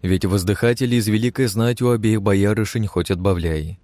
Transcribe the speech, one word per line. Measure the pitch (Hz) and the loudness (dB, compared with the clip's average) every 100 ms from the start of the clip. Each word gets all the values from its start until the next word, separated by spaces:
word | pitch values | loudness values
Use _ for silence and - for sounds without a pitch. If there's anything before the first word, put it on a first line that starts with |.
Ведь | 90 92 | 0 0
воздыхатели | 95 98 90 101 117 120 127 120 | 2 0 0 0 0 0 0 0
из | 110 | 2
великой | 107 120 120 127 | 0 0 0 -2
знати | 98 117 120 | 0 -2 0
у | 123 | 0
обеих | 120 107 107 | 2 2 0
боярышень | 101 98 101 107 104 117 107 | 2 2 2 0 -2 -2 -2
хоть | - 87 | -2 -2
отбавляй. | 92 95 90 85 80 78 92 | 0 0 0 0 -2 -4 -10